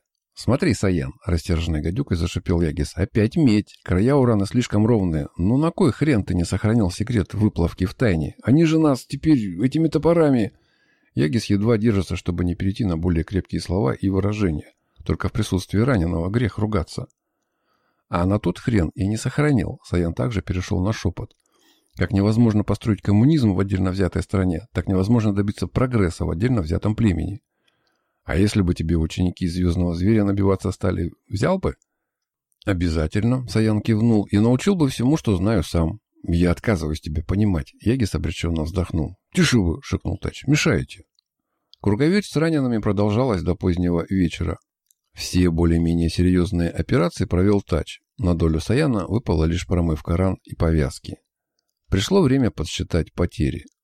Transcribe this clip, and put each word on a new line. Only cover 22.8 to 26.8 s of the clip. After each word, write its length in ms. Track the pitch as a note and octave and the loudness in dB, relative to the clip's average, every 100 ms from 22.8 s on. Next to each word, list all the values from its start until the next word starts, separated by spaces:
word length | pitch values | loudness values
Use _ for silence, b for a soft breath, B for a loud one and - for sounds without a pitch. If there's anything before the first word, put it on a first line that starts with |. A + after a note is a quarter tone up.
| - G2 | -2 -2
коммунизм 520 | - G2+ C3 D#3+ A2+ | 2 4 4 4 2
в 60 | F#2 | 2
отдельно 300 | G2 F#2 F#2+ | 0 0 0
взятой 320 | F#2+ F2 F2 | 0 0 -2
стране, 460 | F2 G2 F#2 D#2+ - | -2 -2 -2 -4 -6
так 140 | - G2+ | -6 -2
невозможно 460 | F#2+ F#2+ A#2+ G#2+ | 0 2 2 2
добиться 320 | G2+ G2+ - F2+ | 0 -2 -4 -6
прогресса 580 | - B2+ A#2+ F2 - | -2 0 0 0 -2
в 60 | E2 | -4
отдельно 320 | E2 B2+ A#2 | -2 0 -2
взятом 340 | D#2+ E2+ | -2 -2